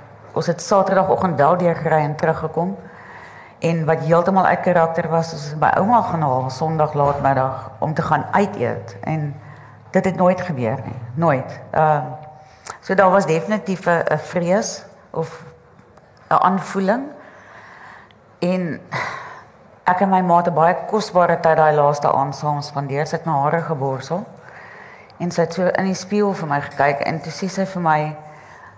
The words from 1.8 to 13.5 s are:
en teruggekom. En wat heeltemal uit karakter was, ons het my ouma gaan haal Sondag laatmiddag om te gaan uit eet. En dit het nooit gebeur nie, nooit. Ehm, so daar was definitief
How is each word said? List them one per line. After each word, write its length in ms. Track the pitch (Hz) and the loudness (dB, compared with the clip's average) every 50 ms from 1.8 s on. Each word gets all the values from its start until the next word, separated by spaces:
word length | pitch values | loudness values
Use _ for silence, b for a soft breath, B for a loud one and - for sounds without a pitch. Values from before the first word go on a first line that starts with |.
| 151 156 156 156 151 | 0 2 2 2 2
en 120 | 147 147 | 0 -2
teruggekom. 600 | 143 - 160 160 - 165 156 - 165 170 190 196 - B B B B B B B B B B B B B B B B | -2 0 0 0 -2 -4 -6 -4 -4 -4 -4 -4 -8 B B B B B B B B B B B B B B B B
En 260 | - 165 170 165 160 | -2 -2 0 0 2
wat 140 | 160 160 - | 0 0 0
heeltemal 460 | 147 151 165 170 175 190 190 190 180 | 2 2 4 4 4 4 2 4 4
uit 160 | - 180 175 | 4 2 2
karakter 480 | - 185 175 170 165 165 165 175 165 156 | 2 2 2 4 2 2 0 -2 -2 0
was, 240 | 165 165 165 - 160 | 0 0 0 -2 -6
ons 180 | - - - | -10 -10 -10
het 100 | 147 156 | -4 0
my 100 | 151 - - - | 2 2 2 2
ouma 240 | 190 208 247 226 202 | 2 4 4 2 2
gaan 180 | - 170 160 156 | 0 -2 -2 0
haal 280 | 139 127 127 127 131 | 0 0 0 -2 -4
Sondag 420 | 127 - 160 156 160 156 151 147 147 | -4 -4 -4 -2 0 0 0 0 2
laatmiddag 760 | 147 143 143 143 143 139 135 139 131 131 135 - 110 - - - - | 2 2 2 2 2 0 0 2 2 0 -2 -4 -8 -12 -14 -8 -6
om 160 | - 156 151 | -4 -2 -2
te 80 | 170 151 | -4 0
gaan 220 | - 156 147 - - - | 0 0 0 0 0 0
uit 240 | 202 208 202 202 | 0 0 0 -2
eet. 400 | - 120 113 110 - - - - - | -4 -4 -4 -4 -6 -10 -14 -16 -10
En 340 | - - 156 156 151 147 143 B B B B B B B B B B - | -6 -6 -4 -4 -4 -6 -8 B B B B B B B B B B -2
dit 140 | - 185 185 | -2 0 0
het 120 | 190 180 | 0 0
nooit 240 | - 185 180 180 180 | 2 2 2 2 2
gebeur 380 | 180 - 156 123 123 110 - - - | -2 -6 -4 -4 -2 -2 -4 -4 -8
nie, 140 | - - - - - - | -10 -12 -12 -12 -10 -6
nooit. 460 | 151 170 165 135 127 - - - - - - | 0 2 2 2 2 -2 -6 -12 -16 -14 -4
Ehm, 320 | - 156 156 156 151 143 139 139 131 - - - - B B B B B B B B B | 0 2 2 4 2 0 -2 -6 -10 -12 -16 -18 -20 B B B B B B B B B
so 140 | - - 190 | -6 -2 2
daar 160 | 185 196 185 | 4 4 6
was 160 | 180 196 190 | 6 4 2
definitief 600 | 156 160 165 - 208 | 2 0 -2 -2 -2